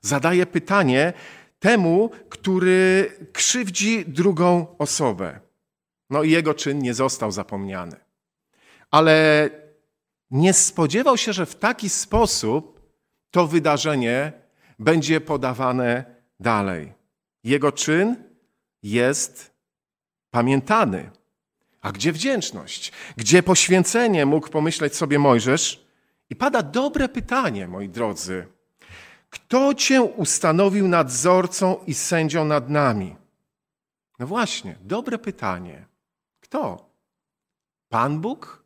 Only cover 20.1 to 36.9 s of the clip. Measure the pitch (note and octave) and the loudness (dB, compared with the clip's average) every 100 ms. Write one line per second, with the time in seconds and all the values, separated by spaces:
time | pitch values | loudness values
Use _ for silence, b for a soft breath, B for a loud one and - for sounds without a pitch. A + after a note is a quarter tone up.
20.1 | _ _ A#2+ A#2+ C3+ C3+ G#3+ F3+ F#2+ - | _ _ -2 2 0 2 0 2 -2 -10
21.1 | _ _ _ _ _ _ _ - G2 C3 | _ _ _ _ _ _ _ -12 -4 -4
22.1 | D#3+ B3 B3+ - G2 C#2 - - B B | -2 -4 -4 -4 -12 -14 -14 -14 B B
23.1 | B A2 F3 F3+ F3+ - F#3 F3+ A3+ A#3+ | B 4 4 6 2 4 2 2 0 2
24.1 | F#3 C#3 D3+ C#3+ D#3+ D#3 E3 D3+ - D#3 | 2 2 0 -2 -4 -2 -2 -4 -4 -2
25.1 | C#3+ C#3+ A#2+ A2 D3+ - - _ _ _ | 4 6 4 4 0 -2 -6 _ _ _
26.1 | _ _ - C4+ B3 D3+ G#3+ C#4 D4+ C4 | _ _ -4 0 0 -2 -2 -2 -2 -4
27.1 | B3+ - B3+ A3+ G#2 F2+ F#2 G2+ F#2 A#2 | -4 -4 -4 -2 -4 -8 -10 -10 -4 -4
28.1 | F#2 F2+ F#2 F2 _ _ _ B B B | -4 -8 -8 -10 _ _ _ B B B
29.1 | B B - _ B3 C#4 C#4+ - C4 A#3+ | B B -20 _ 2 2 0 2 4 2
30.1 | - D#3+ - F3 D#3+ G3 G3+ F#3+ F3 C#3 | 0 -4 0 0 2 2 2 2 2 0
31.1 | B2+ D#3 F#3 F3+ - F#3 F#3 - C#3 - | 0 2 2 2 -2 -2 -2 -6 -6 -2
32.1 | E3+ D#3+ D#3+ D#3 D3+ B2+ D3 C#3 A2 F#2 | 0 0 0 0 -2 0 0 2 0 -6
33.1 | - _ _ _ _ _ _ _ _ _ | -12 _ _ _ _ _ _ _ _ _
34.1 | _ B2+ G#3 A3+ - G2 D#2+ F#2+ G3+ B3 | _ -8 -4 -4 -6 -12 -16 -6 -6 -4
35.1 | A3+ G#3+ F#3+ A2 F2+ F2+ D2+ F#2+ _ _ | -8 -8 -6 -6 -6 -10 -18 -20 _ _
36.1 | _ _ _ _ C4+ C#4 F2+ _ | _ _ _ _ -6 -6 -8 _